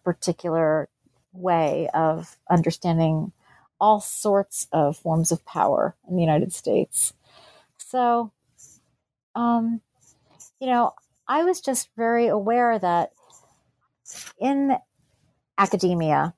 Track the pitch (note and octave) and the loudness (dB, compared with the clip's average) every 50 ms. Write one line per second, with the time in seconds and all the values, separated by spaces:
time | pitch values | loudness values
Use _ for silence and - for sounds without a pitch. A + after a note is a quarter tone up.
0 | - F3 E3+ - - F#3 D#3+ - - E3+ D#3+ E3 D#3+ D3+ D#3 D#3 - - _ _ | -2 -4 -4 -2 -4 -4 -4 -4 -4 -2 0 0 2 2 2 0 -2 -6 _ _
1 | _ _ _ _ _ _ F#3 F#3 F3+ F#3 E3+ E3 D#3+ C#3+ - E3 D#3+ - - D#3+ | _ _ _ _ _ _ -16 -6 -2 0 0 2 2 0 0 -2 -4 -2 0 0
2 | D#3+ D#3 D#3+ E3 E3+ - - _ _ - F3 E3 D#3+ E3+ E3 - - F3 E3 E3 | 0 0 0 -2 -6 -14 -20 _ _ 2 2 2 2 0 -2 -2 -2 -2 0 2
3 | E3 D#3+ D#3+ D#3 - - - _ _ _ _ _ _ _ _ - G#3 G#3+ G#3+ G#3 | 2 2 0 -2 -4 -6 -10 _ _ _ _ _ _ _ _ 0 2 2 2 2
4 | - - - - - G#3+ G3 G3+ G3 - - - - - - D#3+ D3 C#3+ D#3+ - | 0 -8 -8 -4 0 2 2 2 0 -2 -6 -8 -6 -2 0 0 0 0 -2 -4
5 | - E3 D#3+ E3 E3 - E3 - _ - - D#3+ - - - - - F#3+ - _ | -4 -2 -2 0 0 0 -2 -4 _ -10 -2 0 2 2 2 0 0 -2 -4 _
6 | _ - F3+ F3+ E3+ D#3+ D3+ D3+ - F#3 - - - - - - D#3+ - - - | _ -6 -2 0 0 2 2 0 0 -4 -8 -8 -4 -2 0 0 -2 -2 -2 -4
7 | - - - _ _ _ - - - - - - _ _ _ - - - - B3+ | -4 -4 -4 _ _ _ -20 -20 -20 -20 -20 -20 _ _ _ -20 -16 -6 -4 -2
8 | A#3+ A#3+ A#3 A#3+ A#3 G#3 _ _ _ _ _ _ - - - _ _ _ _ _ | 0 2 0 0 -2 -6 _ _ _ _ _ _ -20 -20 -20 _ _ _ _ _
9 | _ _ _ _ _ _ - A#3 A#3+ A#3 A#3 A#3 A3+ A3+ A#3 A3 _ _ _ _ | _ _ _ _ _ _ -6 -2 0 0 2 0 0 -2 -4 -6 _ _ _ _
10 | _ _ _ _ _ _ _ - - - _ - C4+ B3+ B3 A#3+ A#3 - - - | _ _ _ _ _ _ _ -20 -20 -20 _ -8 -2 0 0 2 0 -2 -4 -10
11 | _ _ _ _ - - C4+ D#4 E4+ F#4 F4+ - - C#4 B3+ - - _ - A3 | _ _ _ _ -8 -4 -2 0 2 0 0 -2 -2 -4 -4 -4 -4 _ -6 -4
12 | A#3 A3+ A#3 A#3 A#3 A3+ - G#3+ G3 A3 A#3 B3 A#3+ A#3 A3+ G#3 F#3 F3 F3 E3+ | -2 0 2 2 2 2 0 0 0 0 0 2 2 2 0 0 0 0 0 0
13 | - - _ _ _ _ - - _ _ _ _ _ _ _ _ _ _ _ _ | 0 -2 _ _ _ _ -20 -20 _ _ _ _ _ _ _ _ _ _ _ _
14 | _ - - - - - - - G3+ C4 C#4 C#4 C#4 C4+ B3+ - - _ _ _ | _ -18 -14 -14 -14 -14 -10 -4 -2 -2 0 0 2 0 0 -2 -4 _ _ _
15 | _ _ _ _ _ _ _ _ _ _ - - G3+ F#3+ A3 F3+ F#3+ F3+ F3+ E3+ | _ _ _ _ _ _ _ _ _ _ 0 0 0 4 4 4 4 4 2 2
16 | E3 D#3 D3 C#3+ D3 E3+ - | 2 2 2 2 2 0 -4